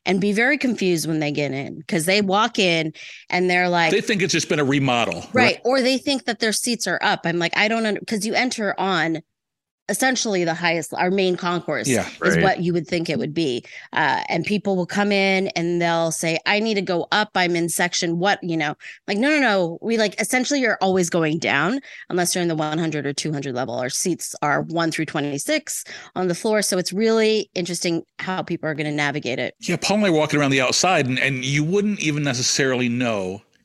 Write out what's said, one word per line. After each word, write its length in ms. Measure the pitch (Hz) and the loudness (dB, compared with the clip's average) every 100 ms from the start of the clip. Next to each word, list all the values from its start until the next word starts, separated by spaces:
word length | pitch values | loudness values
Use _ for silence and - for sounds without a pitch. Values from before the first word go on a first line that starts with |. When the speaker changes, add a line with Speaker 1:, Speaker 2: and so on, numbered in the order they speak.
| - | -2
Speaker 1:
and 140 | 190 | 0
be 140 | 202 | 2
very 240 | 202 247 294 | 2 2 2
confused 500 | 262 208 185 170 151 | 0 0 0 0 0
when 120 | 156 | -2
they 120 | 147 | -2
get 220 | 147 143 | -2 -2
in, 280 | 135 135 156 160 | -4 -8 -10 -4
'cause 160 | 185 160 | -2 2
they 140 | 202 | 2
walk 400 | 196 196 226 233 | 2 2 2 2
in 320 | 190 165 160 - - - - | 2 2 0 -6 -14 -18 -4
and 200 | 175 180 | 0 2
they're 200 | 180 180 | 4 4
like 220 | 175 165 | 4 4
Speaker 2:
They 100 | 196 | 2
think 200 | - 214 | 2 0
it's 120 | 180 | 0
just 160 | - - | 0 0
been 100 | 165 | 2
a 60 | 139 | 2
remodel. 600 | 139 135 120 104 85 - | 4 4 4 2 -2 -2
Speaker 1:
Right. 300 | 247 233 175 | 2 2 2
Or 180 | 233 269 | 0 2
they 160 | 247 262 | 2 2
think 280 | - 269 - | 0 -2 -2
that 140 | 220 | -2
their 120 | 226 | -2
seats 360 | 202 - 226 - | -2 -2 -2 -2
are 120 | 170 | 0
up. 200 | 196 190 175 | 2 0 0
I'm 140 | 170 | 0
like, 160 | 170 - | 0 2
"I 140 | 208 | 2
don't 160 | 226 220 | 2 -2
under-," 160 | 202 - | -2 -4
'cause 200 | 220 202 | -4 -2
you 80 | |
enter 440 | 202 247 - 202 - | 0 0 -2 -4 -2
on 440 | 190 180 160 160 - _ _ _ _ _ - | 0 0 0 -2 -8 _ _ _ _ _ -6
essentially 540 | 208 262 262 226 190 | 0 0 0 0 0
the 100 | 170 | 0
highest, 400 | 165 175 165 156 | 0 0 0 -2
our 160 | - 180 | -2 0
main 280 | 196 185 175 | 2 2 0
concourse 500 | 175 175 165 139 123 | -2 -4 -2 -4 0
Speaker 2:
Yeah. 220 | 117 - - - | 0 -2 -2 0
Speaker 1:
is 100 | - | 2
Speaker 3:
Right. 80 | |
Speaker 1:
what 160 | - - | 2 2
you 120 | 170 | 0
would 120 | 175 156 | -2 -2
think 240 | 175 160 | -4 -2
it 80 | 143 | -4
would 160 | 135 | -4
be. 300 | 156 156 120 - - - | -2 -2 -2 -6 -16 -6
Uh, 280 | - 151 131 - | 0 0 0 -2
and 180 | 165 160 | -4 -2
people 300 | 208 202 190 | -2 0 -2
will 100 | 175 | -2
come 280 | 196 202 | 0 2
in 340 | 202 196 190 196 - | 2 2 2 0 -2
and 260 | 170 175 | -2 0
they'll 300 | 170 165 165 | 2 2 0
say, 280 | 160 170 160 - | -2 -2 -2 0
"I 140 | 208 | 0
need 140 | 226 | 0
to 80 | 202 | -2
go 260 | 190 175 - | 0 -2 0
up. 160 | 202 214 190 | 0 0 0
I'm 200 | 175 170 | 2 2
in 140 | 165 | 0
section 500 | - 175 - 175 170 | 0 -2 0 -2 0
what," 240 | 190 196 | 0 0
you 140 | 180 165 | -2 -2
know, 180 | 147 - - - - | -2 -4 -12 -12 -6
like, 100 | 202 | 0
"No, 120 | 269 | 2
no, 100 | 302 | 2
no." 380 | 254 196 170 170 | 2 2 0 -2
We, 140 | 208 233 | -2 0
like, 220 | 214 - | 0 -2
essentially 400 | 220 254 247 285 | -2 0 0 0
you're 180 | 240 - | 0 2
always 280 | 190 185 170 | 2 2 2
going 300 | 180 160 156 | 2 2 0
down 400 | 110 135 160 269 - - - | 0 2 2 -2 -6 -16 -6
unless 260 | 175 175 185 | -2 0 0
you're 60 | |
in 80 | 175 | 0
the 60 | 160 | 0
one 220 | 156 156 | -2 -2
hundred 280 | 165 151 139 | -2 -2 -4
or 80 | |
two 180 | 143 156 | -4 -4
hundred 240 | 147 135 123 | -4 -4 -4
level. 200 | 127 120 | -4 -4
Our 140 | 123 | -4
seats 460 | - 190 165 - - | -2 -2 -4 -6 -4
are 200 | 147 147 | 0 0
one 280 | 151 165 165 | 0 0 0
through 140 | 156 160 | 0 -2
twenty-six 800 | 160 143 143 - 302 - - - - - - | -2 -2 -4 -2 -2 -2 -10 -10 -16 -12 -4
on 100 | 185 | -2
the 80 | 175 | -2
floor. 260 | 226 214 | 0 0
So 160 | 196 190 | 0 0
it's 140 | 175 | -2
really 580 | 180 220 220 214 220 - - | 0 2 4 4 2 -2 -4
interesting 480 | 175 170 180 165 - - | -4 -2 -2 -2 -4 -10
how 220 | - 185 | -6 -4
people 260 | - 170 156 | -4 -4 -4
are 80 | 151 | -4
gonna 160 | 151 | -2
navigate 480 | 147 147 143 123 127 | -2 -2 -2 -4 -4
it. 160 | 123 - | -4 -6
Speaker 2:
Yeah. 160 | - 170 | -4 -2
Paul 200 | - 202 | 0 2
and 100 | 208 | 4
I 20 | |
are 20 | |
walking 260 | 160 151 143 | 4 2 2
around 140 | 139 | 2
the 80 | 135 | 4
outside 460 | 127 120 180 180 131 | 2 2 4 2 2
and, 100 | 127 | 0
and 280 | 127 131 127 | 0 0 -2
you 180 | 143 | 0
wouldn't 380 | 151 196 208 196 | 2 2 0 0
even 220 | 151 147 | -2 0
necessarily 640 | 143 123 127 - 135 127 123 | 0 0 0 2 2 2 0
know 520 | 120 127 107 92 98 - _ | 0 0 -2 -2 -6 -12 _